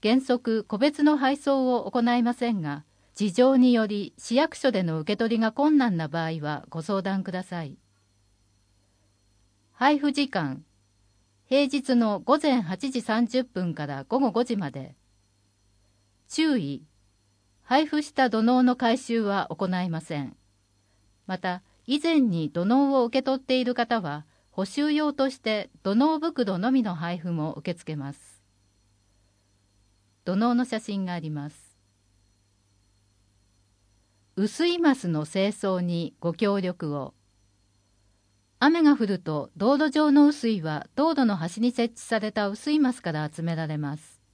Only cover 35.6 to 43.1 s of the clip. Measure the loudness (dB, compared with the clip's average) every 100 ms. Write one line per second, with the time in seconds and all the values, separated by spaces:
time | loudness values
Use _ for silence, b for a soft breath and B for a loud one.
35.6 | -2 -2 -2 -4 -6 _ -6 -2 0 0
36.6 | -2 -6 -6 -6 -8 _ _ _ _ _
37.6 | _ _ _ _ _ _ _ _ _ _
38.6 | 2 6 6 4 2 -2 -2 -4 -6 -2
39.6 | 2 4 2 2 6 8 6 4 -2 -2
40.6 | -2 -6 -6 -2 0 2 0 0 -4 -2
41.6 | -2 0 -4 -4 -6 -4 -2 -2 -4 -4
42.6 | -2 2 2 0 -4